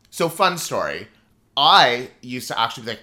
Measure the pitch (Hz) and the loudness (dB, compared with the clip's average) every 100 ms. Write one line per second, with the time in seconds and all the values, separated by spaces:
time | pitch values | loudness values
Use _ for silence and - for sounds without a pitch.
0 | _ - 170 - 190 175 - 117 76 80 | _ -4 -2 2 0 0 -4 -4 -4 -6
1 | 104 _ _ _ _ - 151 190 135 120 | -12 _ _ _ _ 2 6 6 6 2
2 | 127 _ 123 123 - - 117 - 113 107 | -6 _ -12 -10 -6 -2 -2 -4 -12 -12